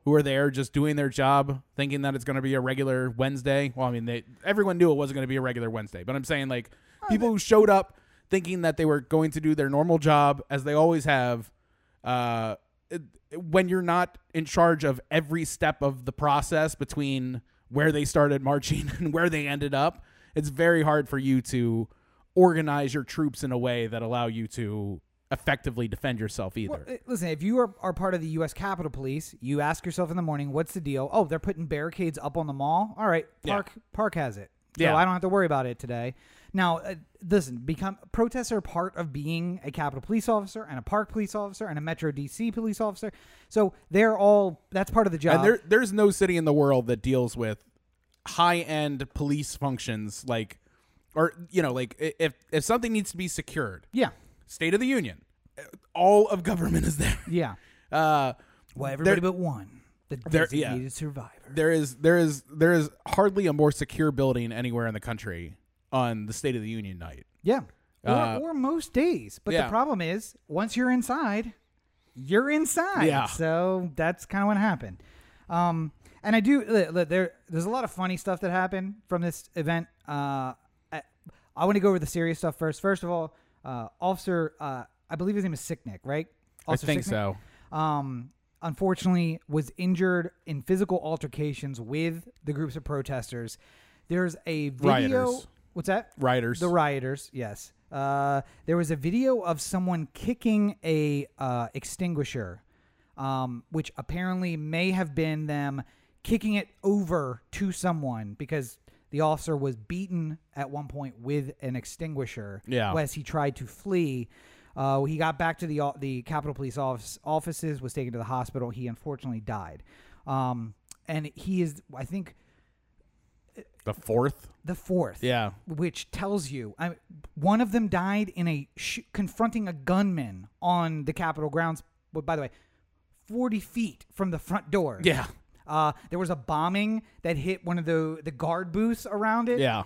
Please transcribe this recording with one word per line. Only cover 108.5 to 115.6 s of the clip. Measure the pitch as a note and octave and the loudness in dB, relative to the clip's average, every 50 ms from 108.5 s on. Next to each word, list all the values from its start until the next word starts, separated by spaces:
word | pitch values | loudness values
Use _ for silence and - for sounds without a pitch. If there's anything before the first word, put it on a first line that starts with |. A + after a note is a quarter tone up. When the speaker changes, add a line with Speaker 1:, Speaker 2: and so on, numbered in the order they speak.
| D#3+ D3 C3 A#2 - _ _ _ _ _ _ _ | -4 -4 -6 -6 -12 _ _ _ _ _ _ _
Speaker 2:
the | - C#3+ D#3 | -2 0 2
officer | D3+ D#3 D3 - E3 D#3 | 2 2 0 -2 -2 -2
was | C#3+ C3+ C#3 B2 | -2 -2 -2 -4
beaten | A2 G#2+ - E3+ F3+ G3 F3+ F3+ E3+ D#3+ D#3 D#3 D#3 _ _ - | -6 -8 -8 -8 -6 -6 -4 -4 -4 -2 -4 -6 -10 _ _ -10
at | C#3 C#3 C3+ | -10 -10 -8
one | C#3 D3 D3 | -8 -10 -10
point | C3 - C#3+ C#3 C3 G#2+ A2 | -10 -10 -10 -10 -10 -12 -10
with | A#2+ C3 D3 D3 C3+ C3 C3 _ - | -6 -2 -2 -2 -2 -4 -8 _ -8
an | C3 B2+ | -6 -6
extinguisher | B2 - - - - E3 D#3 D3+ C3+ C3 A#2+ - A#2+ G#2 G2+ G2 F#2+ - | -6 -8 -10 -12 -10 -10 -8 -6 -6 -8 -8 -8 -12 -12 -12 -12 -12 -8
Speaker 1:
Yeah. | - B2+ B2 G#2+ G2+ F#2 | -2 0 0 0 2 2
Speaker 2:
as | D#3+ D3+ C3+ - | 0 0 -2 -4
he | D3+ C#3+ | -8 -10
tried | - - D#3 C#3+ C#3+ C3 | -6 -2 -2 -2 -2 -2
to | - C3 | -4 -8
flee. | A2 - - - G3+ F#3+ F3+ E3+ C#3+ C3 B2+ A#2 - - _ - - - _ _ _ - | -14 -14 -12 -6 -2 0 0 2 0 -2 -4 -6 -8 -12 _ -20 -20 -20 _ _ _ -6
Uh, | C3 C3+ C3+ C3+ C#3 C#3 | -4 -2 0 2 2 0
he | C#3+ D#3+ | 0 0
got | D3+ D#3+ D#3+ D#3 C3+ | 0 0 0 0 0
back | E3+ E3 D#3+ | -2 -2 -2
to | - | -4